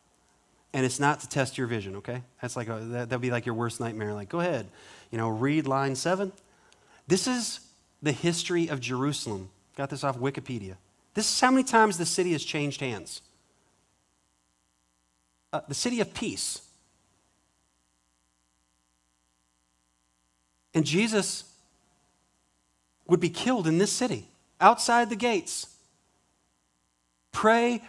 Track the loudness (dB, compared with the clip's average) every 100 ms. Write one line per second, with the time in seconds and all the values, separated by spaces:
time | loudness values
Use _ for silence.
0 | _ _ _ _ _ _ _ 0 0 2
1 | 2 2 -2 -2 -2 -2 -4 -4 -6 -10
2 | -8 -10 -12 _ -10 -8 -6 -8 -6 -6
3 | -4 -4 -2 -2 -2 -2 -2 -4 -6 -4
4 | -6 -6 -6 -2 -2 -2 -6 -14 -20 -20
5 | -10 -4 -2 0 0 2 2 0 0 -2
6 | 0 0 -2 -8 _ _ _ _ _ -14
7 | 0 0 2 -2 -4 -8 -14 _ _ _
8 | -4 0 0 0 0 0 0 -2 -4 -2
9 | 0 -2 -4 -8 -10 _ _ -8 -6 -2
10 | -2 0 -2 -4 -6 -8 -8 -14 _ _
11 | _ -2 -2 4 4 4 6 6 6 4
12 | 0 0 0 0 -2 -4 -4 -4 -6 -6
13 | -10 -16 -18 _ _ _ _ _ _ _
14 | _ _ _ _ _ _ _ _ _ _
15 | _ _ _ _ _ -6 -4 -4 -2 0
16 | -2 -4 -6 -4 -6 -6 -12 _ _ _
17 | _ _ _ _ _ _ _ _ _ _
18 | _ _ _ _ _ _ _ _ _ _
19 | _ _ _ _ _ _ _ _ _ _
20 | _ _ _ _ _ _ _ 0 2 2
21 | 2 2 0 -4 -12 _ _ _ _ _
22 | _ _ _ _ _ _ _ _ _ _
23 | 2 2 2 0 0 0 2 2 2 0
24 | -2 -4 -8 _ _ 6 6 6 4 4
25 | 2 0 0 0 -4 -8 -10 -16 _ _
26 | _ _ _ _ _ _ _ _ _ _
27 | _ _ _ 2 4 6 4 0